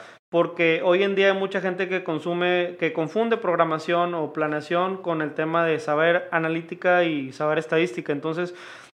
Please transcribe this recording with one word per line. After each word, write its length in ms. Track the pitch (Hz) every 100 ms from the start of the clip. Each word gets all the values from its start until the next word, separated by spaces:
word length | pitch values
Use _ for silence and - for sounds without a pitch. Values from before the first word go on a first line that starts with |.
| - - _
porque 520 | 170 170 170 165 160
hoy 200 | 190 180
en 120 | 202 196
día 160 | 196
hay 60 | 196
mucha 220 | 196 196
gente 260 | 185 180 185
que 160 | 185
consume, 720 | 180 156 175 175 180 180 175 175
que 140 | 160
confunde 460 | 160 156 214 226 226
programación 760 | 196 170 165 160 156 170 175
o 200 | 175 147
planeación 640 | 156 151 151 147 175 185 190
con 240 | 180 165
el 140 | 151 151
tema 280 | 160 165 165
de 140 | 151
saber 480 | - 151 165 175 180
analítica 720 | 170 160 165 165 175 185 180 170
y 260 | 151 131
saber 260 | 127 151 156
estadística. 540 | 160 160 175 175 160
Entonces, 420 | 143 147 160 175 175 - - -